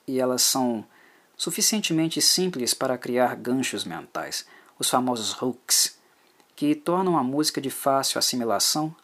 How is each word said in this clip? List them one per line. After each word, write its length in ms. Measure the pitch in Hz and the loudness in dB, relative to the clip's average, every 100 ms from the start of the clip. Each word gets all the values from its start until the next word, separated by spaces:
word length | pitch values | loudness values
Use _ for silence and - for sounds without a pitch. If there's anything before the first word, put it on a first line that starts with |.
| - | -4
e 120 | 127 | 0
elas 220 | 127 123 | 0 2
são 460 | - 135 123 113 - _ - _ _ - | 2 2 0 -2 -8 _ -20 _ _ -8
suficientemente 840 | 175 214 - 214 - 160 160 - | -6 0 0 0 0 0 0 2
simples 500 | - - 185 139 117 | 2 4 0 0 -2
para 240 | - 131 123 | 0 0 -2
criar 400 | - 123 120 123 | -2 2 2 0
ganchos 480 | 123 131 123 98 | -2 0 0 -4
mentais, 640 | 92 80 71 82 71 - - - - - | -8 -10 -10 -10 -8 -8 -10 -20 -20 -6
os 120 | - | 0
famosos 500 | 131 123 120 98 - | 2 2 -2 -4 -4
hooks, 560 | 127 120 - - - - _ _ _ _ _ - | -4 -6 0 2 2 -4 _ _ _ _ _ -4
que 180 | 147 | 0
tornam 420 | 147 170 180 190 160 | 0 0 0 2 2
a 60 | |
música 380 | 127 143 151 - | 2 0 0 -2
de 100 | 135 | -6
fácil 480 | - 139 135 131 - | -2 2 2 2 0
assimilação 760 | - 127 117 101 - 151 156 - | 0 0 0 2 2 0 -2 -6